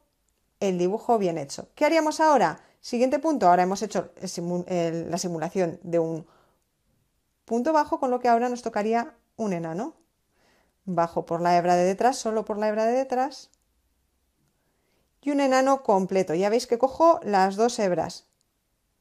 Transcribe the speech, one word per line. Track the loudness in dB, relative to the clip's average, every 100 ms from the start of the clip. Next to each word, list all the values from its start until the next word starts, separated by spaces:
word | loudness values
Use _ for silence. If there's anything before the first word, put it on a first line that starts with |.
| _ _ _ _ _ -4
el | -2 0
dibujo | 0 -2 0 0
bien | 0 -4
hecho. | -8 -12 -12 -2
¿Qué | 2
haríamos | 2 0 2
ahora? | 4 4 4 -2 _ _
Siguiente | -6 0 0 0
punto, | 0 2 4
ahora | 6
hemos | 4 -2
hecho | -4 -6 -8 -10
el | -12
simu-, | -8 -6 -4 -4
el, | -2 -2 -4 -6
la | -6
simulación | -4 -6 -6 -2 -2 -4
de | -2 0
un | 0 -4 -12 _ _ _ _ _ _ _ _ _ _ _ -6
punto | -4 0
bajo, | 0 0 -2
con | -2
lo | 0
que | 2
ahora | 2 0
nos | -4
tocaría | -6 -4 -2 -2 -2 _ _ -8
un | -4
enano. | -4 -6 -8 -10 -12 _ _ _ _ _ _ _ _
Bajo | -6 -2 -2 -2 -4
por | -2
la | 2 2
hebra | 4 4
de |
detrás, | 2 2 0 0
solo | -2 -4
por | -4 -4
la | -2
hebra | 0 0
de |
detrás. | 0 -2 -2 -4 -6 -20 _ _ _ _ _ _ _ _ _ _ _ _ _ _ _ _ _
Y | -4
un | 0
enano | 2 4 4 2
completo. | 2 0 2 0 0
Ya | 0 0
veis | 0 0
que | 0
cojo | 0 2 4 4
las | 2 2 2 2
dos | -2 0
hebras, | -2 0 -4 -8 _ _ _ _ _ _ _ _